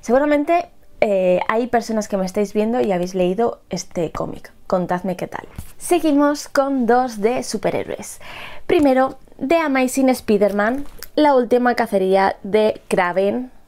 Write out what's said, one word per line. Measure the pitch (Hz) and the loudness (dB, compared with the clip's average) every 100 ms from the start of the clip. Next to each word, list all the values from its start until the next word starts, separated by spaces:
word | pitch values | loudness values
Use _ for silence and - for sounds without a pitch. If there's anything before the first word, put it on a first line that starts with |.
Seguramente, | - 254 294 294 294 339 - - - - | 2 2 4 2 2 0 0 -16 -20 -4
eh, | 226 196 185 180 - | 0 2 2 2 0
hay | 220 247 | -2 0
personas | 240 220 220 208 | -2 -2 -4 -2
que | 196 | -4
me | 190 | -2
estáis | 196 202 | -2 -2
viendo | 214 214 247 | -2 -2 0
y | 233 | 0
habéis | 180 180 | -2 -2
leído | 185 180 190 233 - _ | 0 0 0 -2 -4 _
este | 180 - - 156 | -10 -8 -6 -6
cómic. | - - - - - - | -6 -8 -10 -16 -20 -4
Contadme | 185 175 180 190 180 | -2 0 -4 -4 -6
qué | - | -8
tal. | - - - - - | -10 -12 -14 -14 -14
Seguimos | - 349 311 285 285 294 - | 0 2 4 4 2 0 -2
con | - 269 269 | -2 0 0
dos | 226 247 254 220 | 2 2 2 -2
de | 208 254 | -2 -2
superhéroes. | 247 208 170 110 - - 202 - - - - - - | -4 -4 -2 -4 -6 -10 -12 -16 -16 -16 -14 -14 0
Primero, | 349 285 262 262 - - - | 2 4 4 0 -4 -20 -10
The | 269 330 | 0 0
Amazing | 311 262 254 - 262 | 2 0 0 2 2
Spider-Man, | 254 - 202 202 202 208 269 285 - - | 2 2 2 2 2 -2 -2 -8 -12 -4
la | - 302 | 2 4
última | 262 233 247 247 | 4 4 2 2
cacería | 240 226 196 190 190 196 - | 0 0 0 2 4 2 -2
de | 196 208 214 - - | 0 2 2 0 -2
Kraven. | 196 175 175 196 233 254 - | 0 0 0 0 -2 -8 -14